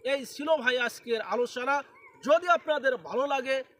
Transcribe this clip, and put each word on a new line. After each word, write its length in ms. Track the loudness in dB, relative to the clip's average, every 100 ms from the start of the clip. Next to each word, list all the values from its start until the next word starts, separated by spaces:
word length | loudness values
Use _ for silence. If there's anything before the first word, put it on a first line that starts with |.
| -2
এই 80 | -2 -4
ছিল 140 | -8 0 2
ভাই 140 | 2 0 -2
আজকের 340 | -6 -4 -4 -2
আলোচনা। 420 | -2 -2 -4 -2 -2 -2 -20 -20 -12
যদি 220 | 2 2 4 2
আপনাদের 360 | 2 0 0 -2 -4
ভালো 160 | -2 0
লাগে 300 | -2 0 -4 -4